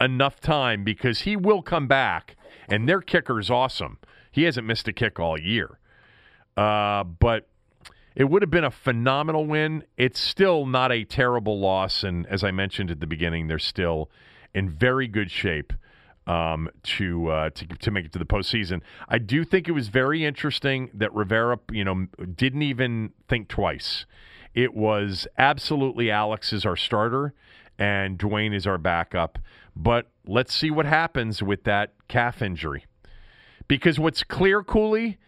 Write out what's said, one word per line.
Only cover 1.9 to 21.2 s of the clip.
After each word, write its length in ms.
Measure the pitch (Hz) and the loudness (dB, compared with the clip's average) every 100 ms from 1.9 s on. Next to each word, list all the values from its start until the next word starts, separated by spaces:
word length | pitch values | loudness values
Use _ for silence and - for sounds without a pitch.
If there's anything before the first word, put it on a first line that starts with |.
| 135 117 82 - - - - - | 2 2 -2 -6 -18 -20 -18 -2
and 200 | 104 123 | 0 4
their 140 | 190 | 2
kicker's 480 | - 175 - 117 98 | 2 0 2 -2 0
awesome." 480 | 120 127 - 71 - - - _ | 2 2 -2 -8 -10 -20 -20 _
He 140 | - | 0
hasn't 240 | 165 123 110 | 2 0 -2
missed 200 | 110 - | -4 -4
a 60 | |
kick 260 | - 113 - | -2 -2 0
all 200 | 85 80 | -2 -2
year. 400 | 82 110 78 - _ _ _ _ _ _ _ - | -2 -2 -2 -8 _ _ _ _ _ _ _ 0
Uh, 480 | 107 104 104 101 | 2 2 2 0
but 440 | 90 82 120 113 - _ _ _ - - _ - | -2 2 2 2 -4 _ _ _ -20 -20 _ 0
it 100 | 139 | 4
would 160 | 185 | 4
have 100 | 190 | 4
been 120 | 170 | 2
a 80 | 143 | 0
phenomenal 760 | - 135 117 127 135 156 156 151 | -2 -2 0 2 2 0 0 0
win. 380 | 151 156 156 - - | 0 0 -4 -8 0
It's 220 | 127 - | 0 0
still 460 | - - 190 165 135 | -4 2 4 4 2
not 260 | 127 127 | 2 2
a 120 | 120 | 0
terrible 560 | 104 - 123 123 104 101 | -2 0 2 2 0 0
loss, 440 | 95 95 95 - | 2 2 0 -2
and 220 | 98 87 82 | -2 -4 -2
as 160 | 98 | -2
I 80 | 101 | -2
mentioned 400 | 92 98 - 92 | -2 -2 -4 -6
at 80 | 80 | -4
the 80 | 80 | -6
beginning, 400 | 78 85 82 80 | -2 -2 -2 -2
they're 120 | 78 | -4
still 500 | - - 85 80 78 _ - - - | -4 -2 0 -2 -4 _ -20 -20 -8
in 160 | 98 95 | -4 -4
very 380 | 78 123 131 123 | 2 2 2 0
good 240 | 104 95 | -2 -4
shape, 400 | - 98 78 67 - - - _ _ - | -2 -2 -2 -4 -8 -10 -20 _ _ -4
um, 420 | 85 82 80 80 - | 0 0 -2 -6 -8
to, 460 | - - 95 85 82 | -6 -4 -2 -2 0
uh, 200 | 78 78 | 0 -2
to, 140 | - 80 | -4 -12
to 220 | - - | -8 -4
make 140 | 98 78 | -4 -4
it 60 | |
to 60 | 92 | -6
the 60 | 82 | -2
postseason. 560 | 104 92 117 90 87 - - - | -2 0 -2 -2 -4 -8 -16 -4
I 100 | 117 | -2
do 260 | 104 143 165 | 0 0 2
think 220 | 190 165 | 0 2
it 20 | |
was 160 | 156 107 | -2 0
very 380 | 117 131 160 151 | 2 2 2 -2
interesting 640 | 131 139 - 139 135 127 | -2 -4 -2 0 -2 -4
that 200 | 101 107 | -4 -2
Rivera, 440 | 107 | 0